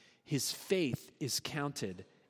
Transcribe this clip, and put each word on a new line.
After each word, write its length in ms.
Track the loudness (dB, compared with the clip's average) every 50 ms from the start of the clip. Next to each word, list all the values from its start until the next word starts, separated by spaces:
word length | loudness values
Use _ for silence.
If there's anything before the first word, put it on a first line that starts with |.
| -20 -20 -20 _ -4
his 260 | 0 0 2 2 0
faith 600 | -2 -2 0 2 4 4 4 2 0 -2 -6 -8 -8 -4
is 200 | -2 0 0 0
counted 680 | -2 -2 -2 0 0 0 -2 -2 -2 -4 -4 -6 -10 -14 -18 -20 _